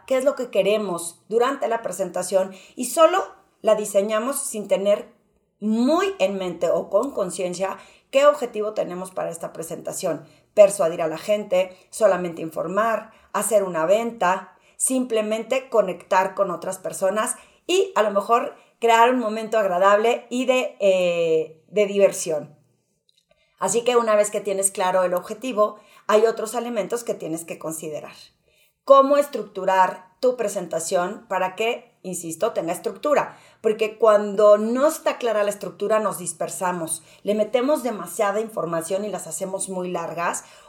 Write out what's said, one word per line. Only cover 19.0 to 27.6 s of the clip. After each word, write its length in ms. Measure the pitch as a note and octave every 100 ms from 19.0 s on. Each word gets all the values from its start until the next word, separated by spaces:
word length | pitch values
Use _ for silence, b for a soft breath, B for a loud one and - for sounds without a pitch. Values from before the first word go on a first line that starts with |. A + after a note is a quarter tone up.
| A#3
un 60 | B3+
momento 400 | A3 A3 A3 A3
agradable 640 | G3 F3 G3 G#3 A3+ B3 -
y 160 | B3 B3+
de, 300 | B3+ - -
eh, 840 | G3+ F#3 F3+ E3+ E3 D#3+ D#3 - _
de 180 | F#3 G3+
diversión. 720 | G3+ F#3+ F#3 F3 D3+ - _ _ _ _ _ _ _ _ _ _ _
Así 240 | F#3+ A3+
que 120 | A#3 A#3+
una 200 | A3+ G#3
vez 160 | G#3
que 100 | G#3
tienes 300 | G3+ G3 G3
claro 320 | - F#3 F#3
el 100 | F3+
objetivo, 640 | F3+ F3 G#3+ C4 G#3 G#3+ - B B -
hay 180 | G#3+ A3+
otros 300 | A3 G#3+ A#3+
elementos 480 | A#3 A#3 F3+ A#3
que 100 | A#3
tienes 320 | G3+ E3 E3 E3
que 140 |
considerar. 560 | F3